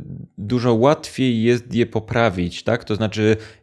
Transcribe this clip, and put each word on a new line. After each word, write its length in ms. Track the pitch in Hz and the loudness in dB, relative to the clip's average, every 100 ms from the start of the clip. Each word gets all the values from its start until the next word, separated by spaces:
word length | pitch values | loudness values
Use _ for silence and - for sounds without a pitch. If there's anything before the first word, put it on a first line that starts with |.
| - 92 - - | -12 -14 -16 -12
dużo 360 | 104 123 123 | -4 0 2
łatwiej 680 | 113 135 156 - - 131 113 | 4 4 2 -2 -2 0 2
jest 320 | 117 120 123 | 2 0 0
je 120 | 117 117 | -2 0
poprawić, 760 | 113 - 120 117 92 87 - | -2 -2 2 2 2 -4 -4
tak, 220 | - 120 | -2 -2
to 100 | - | -2
znaczy 420 | 101 107 110 110 107 - - | -2 -2 2 2 2 -2 -20